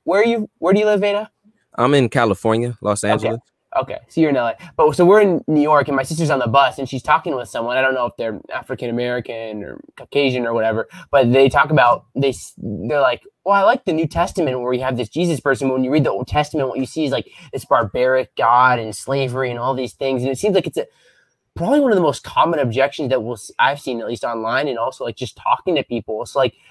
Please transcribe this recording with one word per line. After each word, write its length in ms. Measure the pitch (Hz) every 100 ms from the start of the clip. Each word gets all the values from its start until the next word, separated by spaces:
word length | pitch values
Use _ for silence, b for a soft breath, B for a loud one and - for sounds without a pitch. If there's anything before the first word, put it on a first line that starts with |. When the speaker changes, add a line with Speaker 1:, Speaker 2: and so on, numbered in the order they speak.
Speaker 1:
where 180 | - 190
are 40 | 233
you, 240 | 233 214 -
where 140 | 170
do 60 | 202
you 60 | 214
live, 160 | 208
Veda? 300 | 202 202 214 _ _ _ _ -
Speaker 2:
I'm 180 | 120 143
in 140 | 120
California, 680 | 139 117 95 113 113 120 120
Los 220 | 104 104
Speaker 1:
Okay. 80 | 104
Speaker 2:
Angeles. 300 | 107 110 117 - _ _ -
Speaker 1:
Okay, 220 | 135 - -
so 140 | -
you're 80 | 156
in 80 | 135
L 100 | 117
A. 80 | 113 175 -
But, 180 | 156 139
so 100 | 175
we're 160 | 208
in 220 | 202 170 -
New 140 | 151
York, 280 | 147 151 139
and 80 | 135
my 60 |
sister's 260 | 135 160 160
on 100 | 139
the 80 | 117
bus, 320 | 135 135 -
and 80 | 131
she's 160 | 131
talking 320 | - 156 175 135
with 140 | 120
someone. 260 | 120 117 127
I 60 |
don't 120 | 131
know 120 | 131 120
if 100 | -
they're 220 | 113 104 -
African 360 | 117 123 127 123
American 760 | 117 123 123 117 117 113 107
or 180 | 78 - - -
Caucasian 480 | 127 139 139 123 117
or 60 |
whatever, 340 | 117 110 110 - B B
but 220 | 139 123
they 160 | 131 135
talk 220 | 143 143
about, 340 | 151 123 120 - -
they 140 | 139
s-, 240 | 123 - -
they're 440 | 110 101 104 147
like, 220 | 131 120 - _
"Well, 120 | - 202
I 80 |
like 200 | 196 247
the 80 | -
New 140 | 160 160
Testament 540 | 165 185 - 151 127
where 100 | 123
you 80 | 127
have 140 | 131 123
this 140 | 120
Jesus 320 | 151 175 156
person. 260 | 143 127 135
When 140 | 131
you 80 | 127
read 140 | 151 143
the 60 |
Old 160 | 98 127
Testament, 420 | 147 147 156 135
what 100 | 110
you 60 | 127
see 180 | -
is, 80 | 147
like, 180 | 123 - B B
this 140 | 135 -
barbaric 680 | 131 110 127 127 131 123 -
God 420 | 117 123 127 123
and 160 | 110 104
slavery 540 | - 139 131 127 127
and 80 | 120
all 140 | 123
these 200 | 131 123
things." 280 | - 135 131
And 80 | 127
it 60 | 131
seems 180 | 208 180
like 120 | 139
it's 100 | -
a, 100 | - b b b b b _ -
probably 260 | 175 294
one 100 | 269
of 60 | 202
the 40 |
most 220 | 160 131
common 360 | - - 156 165
objections 500 | 127 113 139 - 139
that 140 | 127
we'll 100 | 113
s-, 180 | 117 - -
I've 220 | 127 143
seen, 180 | - 120
at 60 | 110
least 160 | 117
online, 460 | 123 117 113 127 151
and 100 | 120
also, 240 | 120 -
like, 140 | 120 107
just 200 | 123 -
talking 380 | 107 117 - 160
to 80 |
people. 420 | - 120 107 110 120
So, 140 | 139
like, 160 | 131 - b